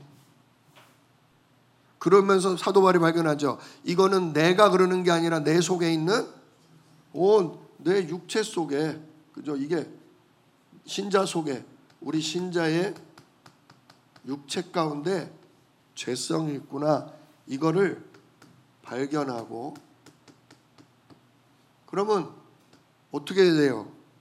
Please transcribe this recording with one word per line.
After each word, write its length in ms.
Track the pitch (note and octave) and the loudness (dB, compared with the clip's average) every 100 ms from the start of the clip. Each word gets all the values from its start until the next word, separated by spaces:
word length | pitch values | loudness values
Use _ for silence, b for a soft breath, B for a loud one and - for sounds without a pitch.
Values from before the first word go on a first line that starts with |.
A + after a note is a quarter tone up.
| - - _ _ _ _ _ - - _ _ _ _ _ _ _ _ _ _ _ | -20 -20 _ _ _ _ _ -20 -20 _ _ _ _ _ _ _ _ _ _ _
그러면서 600 | E3 G3 G3 F#3+ F#3+ F3 | 4 6 6 4 2 -2
사도 240 | G#3+ G3 | 2 4
바울이 180 | F#3+ F3+ | 6 6
발견하죠. 600 | E3 E3+ D#3+ C#3+ C#3 A2 B B | 4 2 0 0 -2 -4 B B
이거는 500 | D#3+ F3 F#3+ F#3+ F3 | -4 2 2 2 0
내가 360 | D3 E3 F#3 G#3 | 2 2 6 6
그러는 340 | F3+ F#3 F#3 | 6 2 2
게 80 | F3+ | 0
아니라 280 | E3+ E3 D#3+ | 0 0 0
내 220 | D3+ E3 | 2 0
속에 300 | F3 F3+ E3+ | 0 0 0
있는 360 | E3 D#3+ A#3 - - - _ _ - _ - _ | 0 0 -2 -4 -12 -20 _ _ -20 _ -20 _
온 580 | D3 F#3+ G#3+ E3 - - - | 0 4 4 2 -6 -20 -6
내 240 | D#3 G3 E3 | 0 0 0
육체 360 | F3 - A3+ | -8 -6 -4
속에, 560 | G#3+ F3+ D3+ C#3 D#3 D#3 - - _ | -4 -4 -4 -2 -2 -6 -14 -20 _
그죠? 220 | - C#3+ C#3 | -14 -8 -6
이게 340 | D3 E3 A#2 - - _ _ _ _ _ _ - - | -4 -4 -6 -12 -20 _ _ _ _ _ _ -20 -12
신자 400 | - G3+ G3 F#3+ | -8 0 0 0
속에, 400 | E3+ D3+ B2 - - _ _ | -2 -6 -8 -10 -20 _ _
우리 220 | C3 D#3 | -8 -6
신자의 720 | D#3 F3+ F3+ F3 D#3+ E3 G3+ - - - _ _ - _ _ _ _ _ _ _ B2 | -4 -6 -4 -2 0 0 -2 -6 -18 -20 _ _ -20 _ _ _ _ _ _ _ -12
육체 420 | C#3+ - F#3+ F3 | -12 -8 -8 -4
가운데 640 | F3+ D#3 D3 D#3+ F#3+ - - _ _ _ _ _ - | -2 -2 -4 -4 -6 -6 -14 _ _ _ _ _ -12
죄성이 580 | - B2+ - E3 D#3+ C#3 | -8 -6 -4 -4 -4 -6
있구나. 560 | - C#3 D3+ C#3+ - B B B - | -10 -4 0 0 -4 B B B -10
이거를 560 | C3+ D#3+ E3+ F#3 - - - _ _ - _ _ _ | -4 0 2 0 -2 -12 -20 _ _ -20 _ _ _
발견하고, 880 | - A#2+ C#3 D3+ C3+ A#2+ A2 A2+ C#3+ - - _ - _ - _ _ - _ - _ _ _ - _ _ _ _ _ _ _ | -10 -6 -4 -2 -4 -6 -10 -12 -12 -16 -20 _ -20 _ -20 _ _ -20 _ -20 _ _ _ -20 _ _ _ _ _ _ _
그러면 540 | F3 G#3 G#3 - - - _ _ _ _ _ _ | -2 0 0 -2 -10 -20 _ _ _ _ _ _
어떻게 320 | C#3+ D3 F#3+ | -10 -2 4
해야 100 | F3+ | 6
돼요? 380 | D#3 C#3+ A2 F#2+ - _ _ | 6 4 0 -6 -16 _ _